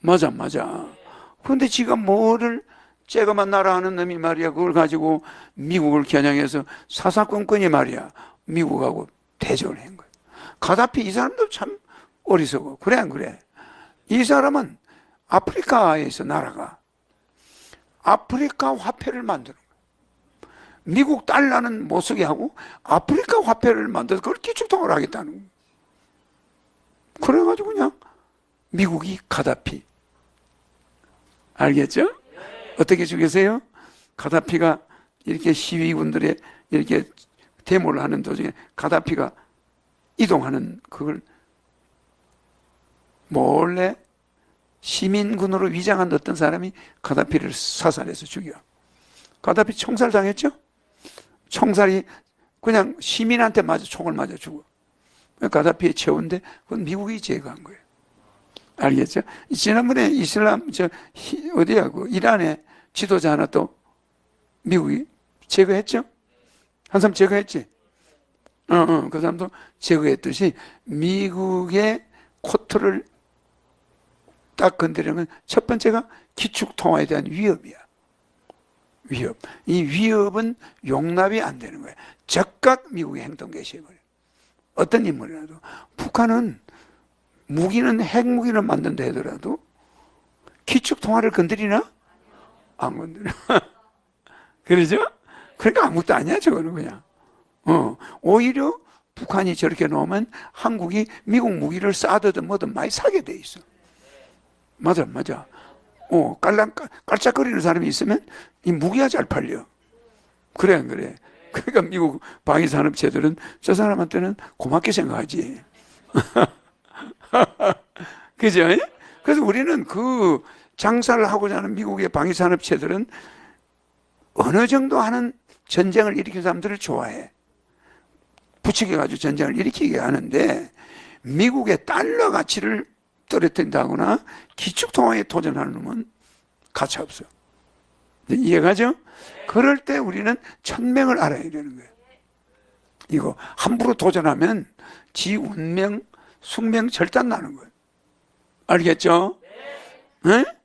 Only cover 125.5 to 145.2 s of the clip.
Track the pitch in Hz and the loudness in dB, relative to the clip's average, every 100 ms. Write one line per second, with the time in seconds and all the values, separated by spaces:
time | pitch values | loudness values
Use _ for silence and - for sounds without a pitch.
125.5 | _ _ - 185 185 214 - 190 185 180 | _ _ 0 2 2 2 0 -6 -4 -4
126.5 | 175 196 202 - - 117 104 - _ _ | -4 -6 -8 -6 -6 -6 -10 -16 _ _
127.5 | _ _ _ _ _ _ _ _ _ _ | _ _ _ _ _ _ _ _ _ _
128.5 | _ - - 208 156 135 - 151 143 143 | _ -2 0 0 0 -2 -4 -4 -2 -2
129.5 | - 190 - 294 - 127 139 - 143 - | -2 -4 -2 -2 0 -2 -2 -2 0 0
130.5 | - 349 _ - - - - - 143 226 | 0 -8 _ -20 -20 -20 -20 -6 2 2
131.5 | 262 214 175 - 311 453 466 440 - - | 2 0 -2 0 0 0 2 2 0 -2
132.5 | - 202 214 - _ _ _ _ 151 170 | -4 -2 -4 -6 _ _ _ _ 0 0
133.5 | - 165 139 - - - 226 - - - | 0 -2 0 -2 -2 0 0 -4 -20 -20
134.5 | - - - 480 - 240 220 202 170 160 | -8 -6 -4 -2 2 2 2 -2 -2 -2
135.5 | 143 139 123 135 226 - _ _ _ _ | -4 -6 -8 -8 -10 -10 _ _ _ _
136.5 | _ _ - - - 156 - - _ _ | _ _ -4 -4 -4 -10 -14 -20 _ _
137.5 | _ _ _ _ _ _ _ _ - 247 | _ _ _ _ _ _ _ _ 0 4
138.5 | 170 160 196 233 339 _ - - - - | 4 4 4 2 0 _ -20 -20 -18 -2
139.5 | 214 269 285 - 285 247 185 208 240 - | 4 4 4 0 -4 -2 -2 -2 -2 -6
140.5 | - - - 240 254 262 247 156 147 165 | -16 -12 -4 0 2 2 2 0 -2 -6
141.5 | 151 147 127 123 _ _ _ _ _ _ | -10 -12 -16 -20 _ _ _ _ _ _
142.5 | _ _ _ _ _ - 147 151 151 - | _ _ _ _ _ -4 -2 -2 -8 -16
143.5 | - - 240 - 233 190 175 156 135 170 | -4 -2 0 0 2 2 2 0 2 0
144.5 | 220 - _ - - _ - | 0 -6 _ -20 -20 _ -8